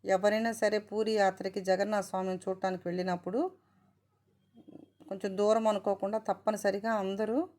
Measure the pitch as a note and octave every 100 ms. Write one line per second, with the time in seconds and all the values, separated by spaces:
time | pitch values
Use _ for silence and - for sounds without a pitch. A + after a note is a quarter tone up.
0 | - F#3+ G#3 G#3+ A3+ G#3+ G#3+ G#3+ G#3+ G#3+
1 | A3 A3 F#3+ F#3 F#3+ G3 F#3 F#3+ G3+ G#3
2 | F#3 F#3+ F#3+ F#3 F#3+ F#3+ F#3+ F3+ F3 F3+
3 | F#3 F3 F3+ A3 F4+ - _ _ _ _
4 | _ _ _ _ _ A#3 - - - _
5 | - G3 G3+ F#3+ G#3 A3 A3 G#3 G3+ G3
6 | G3 G#3+ G#3+ F#3 - G#3 G3+ G3 A3 G#3+
7 | F#3+ G3 G#3+ B3 F4+